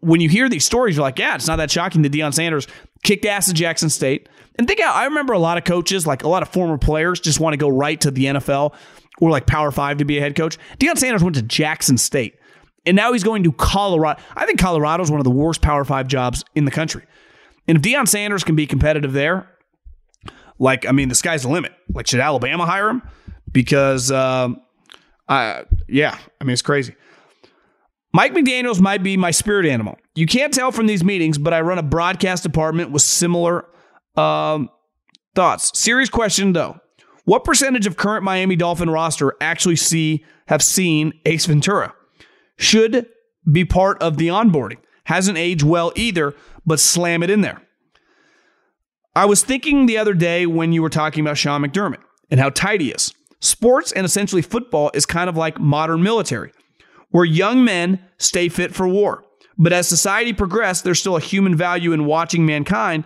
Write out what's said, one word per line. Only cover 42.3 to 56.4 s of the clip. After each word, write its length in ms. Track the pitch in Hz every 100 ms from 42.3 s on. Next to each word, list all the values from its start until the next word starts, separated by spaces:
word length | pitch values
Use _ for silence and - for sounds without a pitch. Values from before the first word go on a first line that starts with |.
| _ _ _
Should 480 | - 214 220 240 233 _ _ _ -
be 140 | 151
part 380 | 185 180 190 196
of 160 | 165 151
the 100 | 165
onboarding. 500 | 180 226 156 110 120 _ _
Hasn't 340 | - 170 190 170
aged 240 | 170 180
well 300 | 147 170 170 -
either, 380 | 233 175 143 139 - - -
but 120 | 156
slam 440 | - - 170 170
it 80 | 170
in 100 | 208
there." 220 | 165 - _ _ _ _ _ _ _ _ _ _ _ _ _ _ _ -
I 80 |
was 180 | 196 202
thinking 440 | - 262 294 285 254
the 100 | 220
other 160 | 214
day 320 | 190 170 170 175
when 260 | 165 165
you 100 | 165
were 80 | 160
talking 340 | 156 151 151
about 140 | 151 147
Sean 240 | 147 143
McDermott 400 | 143 139 202 123 _ _ _
and 80 | 123
how 120 | 135
tight 320 | 135 185 214
he 80 | 139
is. 240 | - - - _ _
Sports 520 | - - 226 262 339
and 120 | -
essentially 380 | 185 196 202 185
football 480 | - 233 247 156 147
is 140 | - 147
kind 240 | 170 180
of 80 | 165
like 200 | 160 151
modern 440 | 151 147 160 165
military, 500 | 185 226 190 117